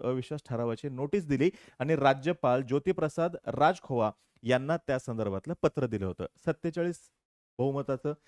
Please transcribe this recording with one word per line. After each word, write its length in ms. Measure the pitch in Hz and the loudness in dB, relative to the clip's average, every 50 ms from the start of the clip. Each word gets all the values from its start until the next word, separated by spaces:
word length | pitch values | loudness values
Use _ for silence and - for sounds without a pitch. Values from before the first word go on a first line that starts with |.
अविश्वास 400 | - 123 127 131 127 - 151 143 - - | -4 -2 -2 -2 -4 -6 -8 -10 -8 -6
ठरावाची 400 | 120 117 120 117 113 - - 143 | -4 -2 -2 -2 -2 -4 -6 -8
नोटीस 380 | 131 127 139 143 - 208 165 | -8 -6 -6 -2 -2 -2 0
दिली 240 | 147 139 127 147 185 - - - - - - | 0 2 2 2 2 0 -2 -14 -16 -10 -6
आणि 180 | 127 147 160 | -2 0 2
राज्यपाल 680 | 147 135 143 139 139 131 170 175 - - 127 123 131 135 | 4 6 4 4 4 2 -2 -2 2 2 2 2 2 2
ज्योतिप्रसाद 760 | 117 131 147 - 185 180 - 160 151 - - 165 170 170 - - | 0 0 0 0 0 0 0 0 -2 0 0 -2 -2 -2 -4 -8
राजखोवा 640 | - - 123 147 165 185 180 - - 135 120 110 107 101 _ _ _ _ _ - | -6 0 4 4 4 4 2 -4 -4 0 2 2 0 0 _ _ _ _ _ -2
यांना 340 | 117 127 127 135 147 165 | 2 2 2 2 0 -4
त्या 220 | 165 - - 135 131 | -2 -2 -2 -2 -2
संदर्भातलं 560 | - - 117 110 110 101 98 98 - 151 175 - - | -2 -4 -4 -2 -2 -2 -2 -4 -6 -6 -6 0 0
पत्र 240 | 147 - 151 131 | 0 0 0 -2
दिलं 200 | 120 113 101 95 | 0 0 -2 -2
होतं. 200 | 92 87 - 90 - _ _ - | -2 -4 -6 -8 -10 _ _ -4
सत्तेचाळीस 640 | 165 151 - - 170 156 175 170 175 165 - - _ _ _ _ _ _ _ _ _ _ - | -4 -4 -2 -4 -6 -4 -2 -4 -4 -4 -8 -12 _ _ _ _ _ _ _ _ _ _ -4
बहुमताचं, 540 | 123 139 139 139 135 - 135 131 - 147 151 - _ | -2 -2 -2 -2 -2 -4 -4 -4 -2 -6 -6 -6 _